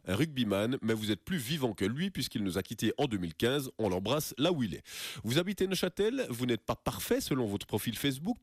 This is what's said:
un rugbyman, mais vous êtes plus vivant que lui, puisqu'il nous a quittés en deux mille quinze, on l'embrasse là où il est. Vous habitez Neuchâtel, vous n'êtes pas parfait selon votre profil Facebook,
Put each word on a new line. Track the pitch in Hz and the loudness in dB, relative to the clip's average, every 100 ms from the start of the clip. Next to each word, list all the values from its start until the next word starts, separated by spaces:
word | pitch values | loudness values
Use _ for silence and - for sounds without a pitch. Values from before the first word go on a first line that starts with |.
| - | -2
un | 92 | 0
rugbyman, | 165 131 107 98 113 131 | 0 2 2 2 2 0
mais | 110 | 0
vous | 113 107 | 0 0
êtes | 104 | -2
plus | - 180 | 0 -4
vivant | 117 160 127 | -2 0 0
que | 98 101 | 0 0
lui, | 135 196 | 0 -2
puisqu'il | 160 127 117 | -2 -4 -2
nous | 98 90 | 0 -2
a | - | -4
quittés | 110 110 - | 0 0 2
en | 143 | 0
deux | 104 | 0
mille | 87 | -4
quinze, | - 117 143 127 - | 0 0 0 -4 -2
on | 107 | 0
l'embrasse | 92 101 151 - - | 2 2 0 0 0
là | 165 | 2
où | 160 | 2
il | 107 - | 0 -4
est. | - - - - | -10 -10 -10 -6
Vous | 104 139 | 0 2
habitez | 180 196 190 | 2 0 0
Neuchâtel, | 185 185 - 214 269 175 | 0 0 2 0 0 -4
vous | 117 123 | -2 0
n'êtes | 110 - | 0 0
pas | 117 | -4
parfait | - - - 247 | -2 -2 0 2
selon | - 135 110 | 2 0 0
votre | 101 - | -2 -2
profil | 107 - 107 | -2 -2 -2
Facebook, | 143 131 180 247 | -2 -2 -2 -4